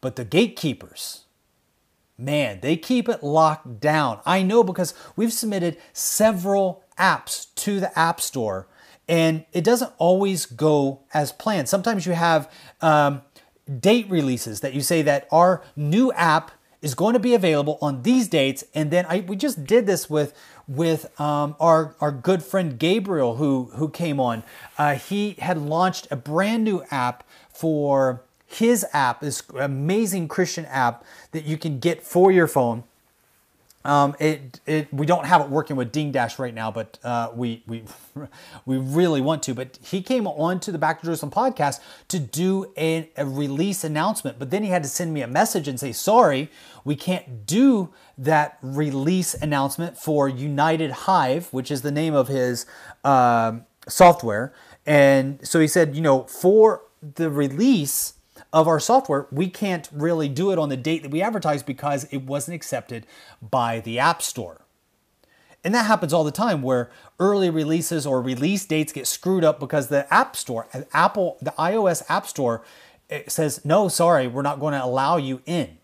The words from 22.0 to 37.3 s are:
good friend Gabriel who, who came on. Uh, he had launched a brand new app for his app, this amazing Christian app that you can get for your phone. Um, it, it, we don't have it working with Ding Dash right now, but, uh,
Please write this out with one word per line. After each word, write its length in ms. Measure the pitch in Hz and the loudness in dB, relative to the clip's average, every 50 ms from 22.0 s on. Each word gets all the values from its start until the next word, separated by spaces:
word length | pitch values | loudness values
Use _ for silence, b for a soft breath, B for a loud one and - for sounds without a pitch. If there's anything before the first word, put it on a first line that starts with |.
| - 151 143 | -4 -4 -4
good 300 | 131 120 175 190 185 151 | -2 0 0 0 0 0
friend 360 | - - 190 180 160 131 113 | -2 -2 -2 -2 -2 -4 -2
Gabriel 580 | 151 165 190 226 196 196 190 156 135 175 117 | 0 0 0 0 0 -2 -2 0 0 0 0
who, 340 | 120 151 143 139 131 127 120 - | 0 0 0 0 0 -2 -6 -6
who 140 | 104 156 151 | -6 -6 -6
came 320 | - - 175 165 147 139 | -4 -6 -4 -4 -2 0
on. 240 | 131 123 117 110 113 B B B B B B | 0 0 -2 -4 -8 B B B B B B
Uh, 200 | - 147 147 143 | -2 0 0 0
he 360 | 131 - - 196 202 202 208 190 - | -2 -4 -6 -4 -2 -2 -4 -4 -6
had 180 | - 170 185 | -4 -4 -4
launched 500 | 165 147 147 151 165 180 185 - - - - | -2 -2 -2 0 0 0 0 0 -4 -8 -8
a 60 | - | -10
brand 460 | 131 - 143 151 165 190 208 226 233 220 | -10 -8 -4 -2 0 0 0 0 0 0
new 220 | 220 202 175 139 - | 0 -2 -2 -4 -4
app 340 | - 135 123 123 123 - - b b b b b | -4 -2 -2 -2 -4 -6 -14 b b b b b
for 760 | _ - - 160 160 147 147 143 139 135 135 131 127 123 - _ _ _ _ | _ -4 -2 -2 0 0 0 2 2 4 2 2 0 -4 -10 _ _ _ _
his 400 | _ - - 220 233 247 220 185 - - | _ -4 0 2 2 2 2 0 -2 -2
app, 300 | 151 135 123 120 - - | 0 0 0 -2 -4 -6
this 200 | 147 127 - - _ - 135 | -8 -8 -8 -10 _ -6 -4
amazing 680 | 135 143 139 131 139 156 190 214 226 202 175 190 170 151 | -4 -4 -2 -4 -2 0 0 0 0 0 -2 -4 -6 -6
Christian 380 | - - 185 - - - 160 | -2 -2 -2 -2 -2 -10 -10
app 360 | 135 131 135 127 120 117 - - B B B B B B | -6 -2 0 0 0 -2 -4 -16 B B B B B B
that 140 | 165 156 | -10 -6
you 100 | 147 156 | -6 -6
can 220 | 156 - 165 147 127 | -6 -4 -6 -6 -2
get 240 | 113 170 165 - - | -2 -2 -2 -2 -8
for 280 | - - 175 180 196 | -2 2 6 6 8
your 160 | 190 180 170 | 8 6 4
phone. 380 | 156 - 147 127 120 113 117 120 _ _ _ _ _ _ _ _ _ _ _ _ _ _ _ _ _ _ _ _ | 4 4 2 0 2 -2 -6 -8 _ _ _ _ _ _ _ _ _ _ _ _ _ _ _ _ _ _ _ _
Um, 300 | 143 143 143 143 139 139 - | 2 4 4 4 2 0 0
it, 420 | 151 156 156 143 139 131 - - _ | -2 -2 -2 -2 -8 -16 -20 -18 _
it, 300 | - 156 156 151 - - | -4 -2 -2 -2 -4 -4
we 100 | 139 151 | -4 0
don't 220 | 147 175 170 147 | 2 0 0 2
have 160 | 139 180 165 147 | 4 4 4 4
it 80 | 143 | 4
working 260 | 135 151 147 - 147 | -2 -4 -2 -2 -4
with 160 | 135 123 117 - | -4 -4 -4 -4
Ding 180 | 151 156 147 | -4 -4 -2
Dash 280 | 131 135 120 113 - - | 0 -2 -2 -2 -4 -6
right 160 | 135 123 113 | -8 -8 -6
now, 160 | 113 110 110 | -6 -6 -6
but, 280 | 104 113 110 - - - _ | -6 -6 -10 -10 -12 -14 _
uh, 260 | 123 123 120 117 113 | -4 -4 -4 -4 -4